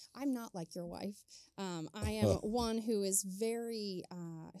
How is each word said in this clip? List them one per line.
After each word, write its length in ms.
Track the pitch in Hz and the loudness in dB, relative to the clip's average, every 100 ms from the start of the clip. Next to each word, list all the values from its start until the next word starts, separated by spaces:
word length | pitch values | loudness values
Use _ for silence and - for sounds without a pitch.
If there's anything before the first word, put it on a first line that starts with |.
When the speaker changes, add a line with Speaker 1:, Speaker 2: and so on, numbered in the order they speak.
| - | -14
Speaker 1:
I'm 180 | - 277 | -2 0
not 220 | 247 233 | 0 -2
like 200 | 190 165 | -6 -6
your 120 | 185 175 | -6 -6
wife. 400 | 180 196 208 - - - - | -4 -6 -8 -14 -20 -14 -4
Um, 320 | 190 170 160 | -2 -2 -4
I 200 | 214 214 | -2 0
am 140 | 214 214 | 4 6
Speaker 2:
<laughs> 160 | 185 | 4
Speaker 1:
one 360 | 214 233 233 226 | 2 2 2 2
who 240 | 220 214 | 2 2
is 200 | 196 190 | 4 4
very, 800 | 196 190 226 233 233 226 202 185 - | 2 0 0 0 -2 -2 -4 -4 -6
uh, 400 | 180 170 160 165 185 | -8 -8 -8 -10 -4